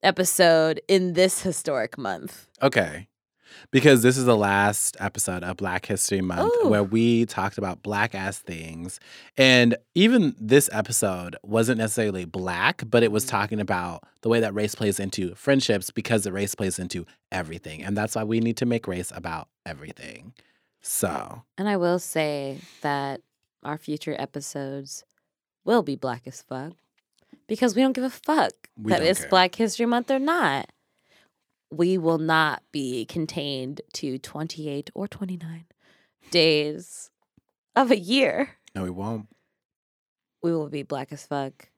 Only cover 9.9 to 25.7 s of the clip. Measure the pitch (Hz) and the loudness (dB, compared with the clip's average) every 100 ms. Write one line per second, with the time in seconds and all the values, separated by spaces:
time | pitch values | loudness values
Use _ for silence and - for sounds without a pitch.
9.9 | 160 214 247 160 120 107 135 - 110 104 | 4 6 6 2 0 4 4 4 -2 -2
10.9 | 117 104 90 87 85 - 110 113 113 110 | -2 -2 -4 -8 -14 -2 0 2 0 -2
11.9 | 104 107 95 87 95 92 87 113 - 113 | 0 -2 -2 -8 -6 -4 0 -2 -2 2
12.9 | 117 117 104 - 104 101 107 101 92 175 | 4 4 2 -2 -2 -2 -4 -2 -2 -4
13.9 | 85 _ _ 113 117 110 101 107 - 107 | -10 _ _ 0 2 0 -2 -4 0 -2
14.9 | 98 98 98 90 90 - 139 127 101 95 | 0 -4 -4 -6 -4 2 2 4 0 0
15.9 | - - 113 101 92 98 - 98 90 90 | -8 0 0 0 -4 -4 -2 -4 -4 -8
16.9 | 90 82 _ _ 95 80 85 - 78 92 | -8 -10 _ _ -8 -8 -10 -12 -12 -6
17.9 | 104 107 113 107 113 113 113 123 117 - | -4 -4 -4 -2 0 0 0 0 -2 -2
18.9 | 90 90 92 87 80 - _ - 71 - | -8 -8 -10 -10 -10 -12 _ -16 -14 -16
19.9 | - 139 - - _ _ _ _ _ - | -18 -18 -18 -20 _ _ _ _ _ -8
20.9 | - 98 73 - - _ - 202 202 175 | -4 -2 -4 -8 -16 _ -6 -2 2 2
21.9 | 175 - 160 151 147 139 135 - - 147 | 0 -2 -2 -2 -2 -6 -10 -16 -8 -4
22.9 | 143 139 135 _ _ _ _ - 151 - | -2 -4 -8 _ _ _ _ -10 -10 -8
23.9 | 151 - 131 135 147 143 143 139 139 139 | -8 -6 -6 -8 -10 -10 -8 -8 -10 -12
24.9 | - _ _ _ _ _ _ - | -16 _ _ _ _ _ _ 2